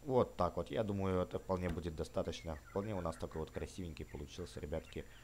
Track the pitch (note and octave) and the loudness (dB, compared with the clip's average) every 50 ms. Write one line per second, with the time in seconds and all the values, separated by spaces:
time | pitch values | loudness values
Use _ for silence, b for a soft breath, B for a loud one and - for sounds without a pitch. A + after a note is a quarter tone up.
0 | - D3+ C3 B2 G#2+ - - - F2+ E2+ - F2 E2+ - C#3+ C3+ A2 G2+ G2+ G2 | -2 4 6 6 6 6 4 2 2 2 4 2 -2 0 2 0 2 2 2 2
1 | F#2+ F#2+ F#2 F2+ F2+ - - - - - F#2+ F2+ F2+ F2 D#2+ E2+ E2 F2 D#2 D#2 | 4 4 6 4 4 2 0 -4 0 0 0 2 2 0 0 0 -2 -2 -2 -2
2 | D#2 - - - F2 - D2+ - - E2 D#2 - - - - G2 G2+ A2 G#2 F#2 | -2 -2 0 0 0 0 0 -4 -2 -4 -4 -4 -4 -4 -2 -2 0 0 0 0
3 | E2+ E2 D#2+ - - E2 - D#2 D#2 - - - D#2+ D#2 - - F2+ E2 D2+ - | 0 -2 -2 -2 -4 -4 -2 -2 -4 -4 -4 -4 -6 -6 -6 -6 -6 -6 -6 -6
4 | D#2 - - D2 D2 - - - F2 - - - - D2+ D#2+ D#2 - - - D#2+ | -8 -8 -8 -8 -8 -8 -8 -8 -8 -8 -6 -6 -4 -2 -2 -2 -2 -4 -6 -8
5 | - B B B | -8 B B B